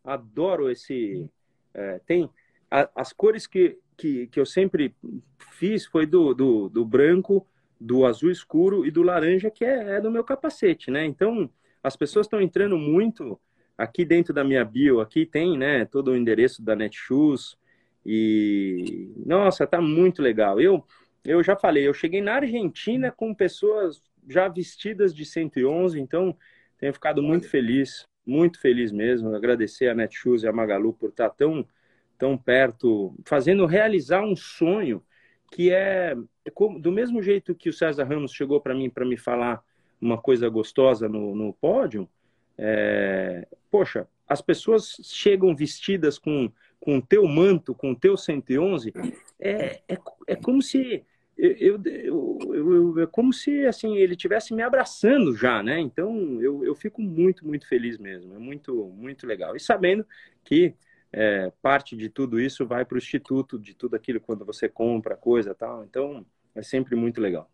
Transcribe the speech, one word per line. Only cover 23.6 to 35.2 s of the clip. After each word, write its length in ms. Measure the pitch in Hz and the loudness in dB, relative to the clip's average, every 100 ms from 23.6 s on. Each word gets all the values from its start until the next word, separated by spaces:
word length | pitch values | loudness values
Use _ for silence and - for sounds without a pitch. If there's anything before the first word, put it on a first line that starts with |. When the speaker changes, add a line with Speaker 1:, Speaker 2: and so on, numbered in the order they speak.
| 208 214 185 143 _ _ 135 | 0 0 -2 -6 _ _ -2
Speaker 1:
já 200 | 156 190 | 0 0
vestidas 680 | 175 175 - 202 202 196 | -2 -10 -10 -10 0 0
de 100 | 151 | 0
cento 340 | 151 170 160 139 | -8 -6 -4 0
e 60 | |
onze, 360 | 131 165 185 156 | 0 2 0 -2
então 360 | 131 165 185 - _ _ _ _ | -4 -2 -2 -4 _ _ _ _
tenho 140 | 139 | -6
ficado 300 | 135 156 143 | -4 -2 0
muito 200 | 147 170 | 0 0
Speaker 2:
Olha. 80 | 170 | 0
Speaker 1:
feliz, 560 | 143 117 131 135 - - _ | -2 0 0 -2 -6 -20 _
muito 340 | - 143 170 170 | -2 2 2 2
feliz 300 | 139 120 117 | 2 2 0
mesmo. 440 | 104 113 123 110 | -2 0 0 -2
Agradecer 540 | 107 123 120 107 - 123 | -2 0 0 -2 0 0
a 60 | |
Netshoes 480 | 117 110 - 123 120 | 0 -2 -2 0 2
e 60 | 110 | 2
a 40 | |
Magalu 400 | 110 110 98 110 | 0 0 0 -2
por 180 | 113 107 | -2 -6
tá 160 | - 110 | -2 -2
tão, 380 | - 147 156 - _ _ _ _ _ | 0 0 0 -6 _ _ _ _ _
tão 200 | 131 131 | -2 -2
perto, 760 | - 127 131 110 123 107 95 - - | 2 2 2 2 2 2 -2 -8 -2
fazendo 400 | 143 131 196 170 | 0 4 4 4
realizar 560 | 185 220 190 127 180 | 4 2 0 0 0
um 120 | 214 | 0
sonho 680 | 185 - - 165 208 165 104 - _ | -4 -8 -2 0 0 -2 -6 -10 _